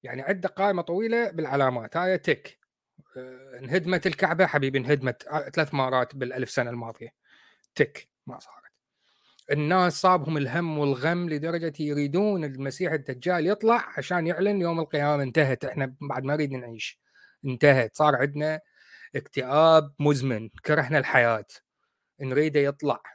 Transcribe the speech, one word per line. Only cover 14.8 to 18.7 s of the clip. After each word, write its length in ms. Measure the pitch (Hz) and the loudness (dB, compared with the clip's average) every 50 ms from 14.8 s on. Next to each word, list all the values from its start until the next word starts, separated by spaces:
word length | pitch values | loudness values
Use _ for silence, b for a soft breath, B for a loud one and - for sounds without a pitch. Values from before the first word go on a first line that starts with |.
| 160 - - 147 143 147 151 143 139 | -4 -4 -2 -2 0 0 0 0 -2
انتهت، 420 | 131 120 160 147 135 131 - - | 0 2 2 2 2 2 -2 -4
إحنا 300 | 131 - - 135 131 131 _ | -8 -4 -4 -6 -6 -6 _
بعد 220 | 147 139 - 131 135 | -10 -6 -6 -4 -2
ما 100 | 135 147 | -2 -2
نريد 180 | 156 151 143 | -2 -2 -4
نعيش. 480 | 135 127 123 117 117 110 - - - b b b b b b b b b - | -4 -8 -10 -12 -12 -12 -12 -12 -12 b b b b b b b b b -8
انتهت، 500 | 139 127 117 - 147 135 131 117 110 _ | -6 -2 4 6 6 6 6 4 0 _
صار 200 | - 151 151 139 | 2 2 4 4
عندنا 460 | 120 135 143 143 147 151 156 156 151 B B | 4 0 0 0 -2 -2 -2 -4 -4 B B